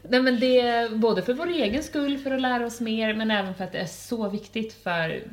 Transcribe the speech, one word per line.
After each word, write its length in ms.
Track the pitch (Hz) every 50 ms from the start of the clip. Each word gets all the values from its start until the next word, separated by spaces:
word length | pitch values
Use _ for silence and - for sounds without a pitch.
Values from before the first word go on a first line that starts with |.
| -
nej, 180 | - 247 254 254
men 180 | 262 247 220
det 200 | 247 254 254 254
är 280 | 240 240 233 233 233 226
både 340 | 220 220 226 226 208 - -
för 120 | - 247
vår 120 | 269 339
egen 360 | 349 339 320 240 202 220 294 302
skull, 360 | - - 302 285 285 277 269
för 120 | - 269
att 100 | 269 262
lära 260 | 262 254 247 240 240
oss 140 | 233 226 -
mer, 340 | 233 220 220 220 220 220 214
men 160 | 220 220 220
även 240 | 214 202 190 190 185
för 100 | - 190
att 80 | 180 -
det 60 | -
är 80 | 185
så 420 | 165 - - - - 247 226 214 196
viktigt 440 | 196 208 - - - 226 220 220 -
för 500 | - - 185 170 170 160 160 - - - -